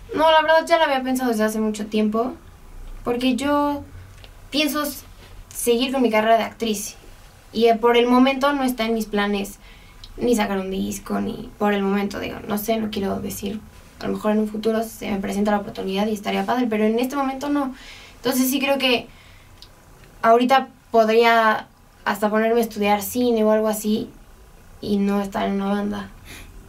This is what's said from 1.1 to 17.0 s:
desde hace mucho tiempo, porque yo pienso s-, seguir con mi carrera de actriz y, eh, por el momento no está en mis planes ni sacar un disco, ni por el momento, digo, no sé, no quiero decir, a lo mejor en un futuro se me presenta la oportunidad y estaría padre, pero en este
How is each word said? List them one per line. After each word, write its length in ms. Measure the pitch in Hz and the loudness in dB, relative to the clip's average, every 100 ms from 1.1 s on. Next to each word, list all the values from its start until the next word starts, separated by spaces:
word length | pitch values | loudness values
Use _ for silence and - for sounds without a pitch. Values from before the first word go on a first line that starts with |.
| 262 254 | -2 0
desde 140 | 214 220 | 0 0
hace 160 | 220 | 0
mucho 240 | 220 214 214 | -4 -4 -4
tiempo, 480 | 214 214 220 254 339 - - - - - - 247 | -2 0 0 -2 -6 -16 -20 -20 -18 -16 -8 -6
porque 300 | 240 254 254 | -2 0 0
yo 480 | 285 294 294 285 - - - - - - - | 0 0 0 -4 -8 -18 -20 -20 -20 -20 -6
pienso 320 | 285 302 294 | -2 0 -2
s-, 200 | 285 - - - - - - - | -4 -8 -16 -20 -20 -20 -16 -4
seguir 380 | 240 233 262 | 0 0 0
con 80 | 262 | 0
mi 100 | 233 | 2
carrera 260 | 214 220 226 | 2 4 2
de 60 | |
actriz 520 | 208 - 226 208 - - - - - - - | 0 -4 -4 -4 -8 -14 -20 -20 -20 -20 -8
y, 120 | 220 233 | 2 4
eh, 80 | 220 | 4
por 200 | 240 240 | 4 4
el 120 | 240 | 6
momento 440 | 247 262 269 277 | 6 4 4 0
no 120 | 285 | 2
está 220 | 262 254 226 | -2 -2 -2
en 80 | |
mis 120 | 226 214 | -2 -2
planes 540 | 208 202 202 202 - - - - - - - | -2 0 -2 -4 -12 -20 -20 -20 -20 -18 -4
ni 160 | 240 | 0
sacar 260 | 214 202 196 | 2 0 -2
un 120 | 190 | -4
disco, 480 | 190 202 202 - 202 | -6 -6 -8 -6 -6
ni 300 | 196 - - - | -6 -8 -12 -4
por 160 | 208 | -2
el 100 | 202 | 0
momento, 360 | 196 202 202 - | 0 0 -2 -6
digo, 180 | - - - | -8 -8 -6
no 100 | 208 | -4
sé, 200 | - 226 | -2 -2
no 120 | 214 | -4
quiero 300 | 202 190 196 | -4 -4 -4
decir, 400 | 202 - 202 214 - - - - | -6 -8 -8 -10 -14 -20 -20 -10
a 80 | - | -8
lo 60 | |
mejor 180 | 196 214 | -4 0
en 80 | 214 | 0
un 80 | 214 | 0
futuro 340 | 214 226 220 | -2 -2 -2
se 300 | 226 - 208 | -4 -8 -6
me 60 | 196 | -4
presenta 340 | 202 196 208 | -4 -2 0
la 80 | 202 | 0
oportunidad 480 | 196 - 190 190 220 | -2 -8 -4 -2 -2
y 60 | |
estaría 320 | 214 196 196 196 | -2 -2 -2 0
padre, 220 | 240 233 | 0 0
pero 160 | 214 214 | 2 2
en 140 | |
este 180 | 226 | 2